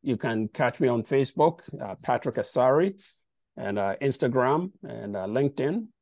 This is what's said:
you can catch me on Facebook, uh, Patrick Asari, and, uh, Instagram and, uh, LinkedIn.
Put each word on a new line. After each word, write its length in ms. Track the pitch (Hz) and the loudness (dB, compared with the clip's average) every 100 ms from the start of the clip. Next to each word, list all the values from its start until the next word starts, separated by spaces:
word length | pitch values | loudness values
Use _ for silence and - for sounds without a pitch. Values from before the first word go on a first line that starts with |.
you 140 | 135 117 | -2 -2
can 300 | 127 113 107 | 0 -2 -4
catch 300 | - 127 - | 0 0 2
me 80 | 127 | 2
on 140 | 120 | 2
Facebook, 600 | 110 139 135 - 160 165 - 139 | 0 0 0 4 2 2 -14 -12
uh, 140 | 110 95 | -10 -8
Patrick 320 | - 120 - - | -2 -2 -2 -4
Asari, 640 | - - 127 143 190 196 - - _ _ _ - | -2 2 4 4 2 -4 -20 -20 _ _ _ -10
and, 220 | 101 101 | -6 -2
uh, 160 | 98 98 | -2 -2
Instagram 680 | 139 131 131 127 123 151 180 _ | -2 0 0 2 2 0 -2 _
and, 320 | - 117 104 98 | -14 -12 -8 -6
uh, 100 | 95 | -2
LinkedIn. 640 | 120 143 139 135 202 220 _ | 0 0 0 -2 -2 -8 _